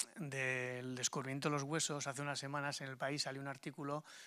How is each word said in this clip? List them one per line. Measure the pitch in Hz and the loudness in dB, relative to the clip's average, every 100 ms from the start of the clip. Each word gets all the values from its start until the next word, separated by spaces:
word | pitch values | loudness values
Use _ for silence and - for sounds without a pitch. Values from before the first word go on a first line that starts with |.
| - - | 0 -2
del | 147 135 127 127 127 123 127 127 | -2 2 4 4 2 -2 -2 0
descubrimiento | 120 147 131 139 151 | 0 0 0 0 4
de | |
los | 147 | 2
huesos, | 139 156 - 143 139 | 4 2 2 2 -2
hace | 135 | 0
unas | 143 135 | 0 0
semanas | 139 143 143 - | 0 0 0 -2
en | 139 | -4
El | 131 | -2
País | 139 147 | 0 0
salió | 135 135 | 0 -2
un | 139 | -4
artículo | 135 160 143 143 147 - - | -4 -6 -4 -2 -2 -4 -12